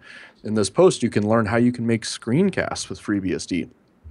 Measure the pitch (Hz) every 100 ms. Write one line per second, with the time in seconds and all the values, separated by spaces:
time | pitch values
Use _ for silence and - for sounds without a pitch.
0 | - - - _ 107 107 98 - 180 -
1 | 113 113 104 113 113 117 120 123 117 113
2 | - - - 139 196 - - - - 98
3 | - 104 92 - - 87 - _ _ _
4 | -